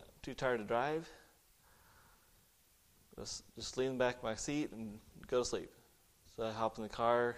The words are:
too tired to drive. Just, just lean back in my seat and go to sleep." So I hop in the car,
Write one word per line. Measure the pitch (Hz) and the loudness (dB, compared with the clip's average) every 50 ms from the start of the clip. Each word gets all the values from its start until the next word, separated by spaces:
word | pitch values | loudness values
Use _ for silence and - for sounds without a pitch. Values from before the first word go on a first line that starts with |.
| - - - - | -10 -16 -18 -12
too | - 143 123 | -10 -10 -6
tired | - 139 131 123 | -2 0 2 2
to | 113 104 | 0 2
drive. | 101 117 117 131 147 156 160 170 - - - - - - _ _ _ _ _ _ - - - - - - - - - - - _ _ - - _ _ _ _ _ _ _ _ _ _ _ _ _ _ - | 2 2 2 2 2 0 -2 -4 -8 -14 -20 -20 -20 -20 _ _ _ _ _ _ -20 -20 -20 -20 -20 -20 -20 -20 -20 -20 -20 _ _ -20 -20 _ _ _ _ _ _ _ _ _ _ _ _ _ _ -12
Just, | - 110 - - - - - - | -10 -8 -8 -8 -8 -10 -14 -12
just | 117 110 - - | -10 -10 -4 0
lean | 127 131 131 131 | 0 0 2 2
back | 123 127 123 123 - | 2 2 2 2 0
in | - 113 | -2 -4
my | 110 | -2
seat | - - 151 143 147 151 - - | -2 -2 -2 -2 -2 -2 -2 -6
and | 113 113 107 104 107 - - - - - | -8 -8 -8 -10 -12 -16 -20 -20 -18 -4
go | - 127 123 | 2 2 2
to | 120 | 2
sleep." | - 120 92 - - - - - - _ _ _ _ _ _ - - - | 2 0 -4 -4 -8 -14 -20 -20 -20 _ _ _ _ _ _ -20 -12 -6
So | - 113 | -4 -4
I | 110 | -2
hop | 107 113 113 110 - | 0 0 0 0 0
in | 117 110 | -2 -6
the | 104 | -6
car, | - - 117 117 120 120 120 120 117 | -2 2 4 6 6 6 4 2 0